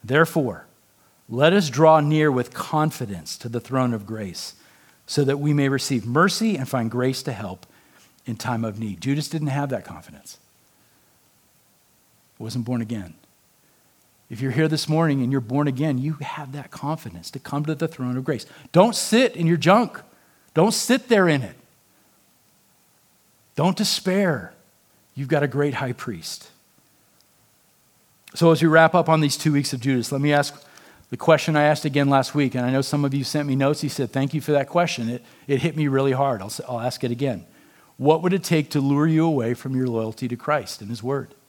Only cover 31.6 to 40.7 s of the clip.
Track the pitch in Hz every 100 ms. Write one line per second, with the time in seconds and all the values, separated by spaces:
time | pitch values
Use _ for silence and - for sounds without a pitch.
31.6 | 147 151 156 143 139 139 127 147 135 131
32.6 | 123 135 135 143 143 139 127 156 143 135
33.6 | 139 147 147 - 120 135 135 151 143 143
34.6 | 135 175 170 - 117 123 - - - 139
35.6 | 160 151 147 135 139 131 139 113 104 -
36.6 | - 120 120 - 127 120 139 98 - _
37.6 | - _ _ - 135 160 175 190 - 165
38.6 | 143 147 139 143 160 160 165 147 113 120
39.6 | 139 131 127 113 110 110 123 120 - 147
40.6 | 95